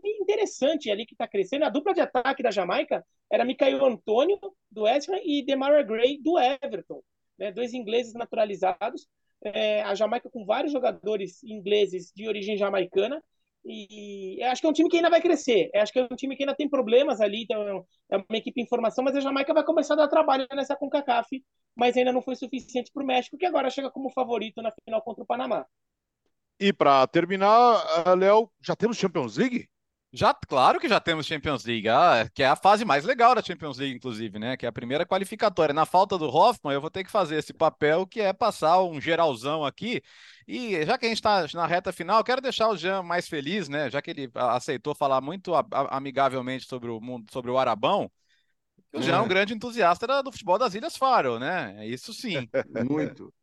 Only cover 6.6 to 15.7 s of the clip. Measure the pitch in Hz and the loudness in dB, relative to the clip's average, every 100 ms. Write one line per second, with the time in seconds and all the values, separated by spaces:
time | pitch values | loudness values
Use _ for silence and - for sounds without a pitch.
6.6 | 247 208 - - - _ _ - 202 190 | -6 -10 -12 -16 -18 _ _ -10 -8 -6
7.6 | 240 247 208 233 233 233 226 220 214 185 | -8 -8 -2 -2 -2 -8 -6 -2 -2 0
8.6 | 185 185 220 311 - _ _ _ 214 214 | -2 -2 -6 -8 -18 _ _ _ -8 -2
9.6 | 214 208 208 196 214 240 - 233 196 233 | 0 0 -2 -2 0 -2 -6 -10 -4 -2
10.6 | 302 277 233 185 196 214 185 - 226 214 | -2 -2 -2 -4 -4 -4 -6 -12 -16 -8
11.6 | 185 208 196 180 165 196 220 208 196 208 | 0 2 2 -2 -12 -12 -8 -6 -4 -2
12.6 | 202 196 180 190 220 311 - _ _ _ | 0 0 -2 0 0 -2 -12 _ _ _
13.6 | - 220 196 208 208 196 190 196 240 254 | -16 -16 -16 -16 -14 -12 -10 -4 -4 0
14.6 | 320 302 349 339 339 330 339 320 - 214 | 0 2 4 4 6 4 4 0 2 2
15.6 | - | 2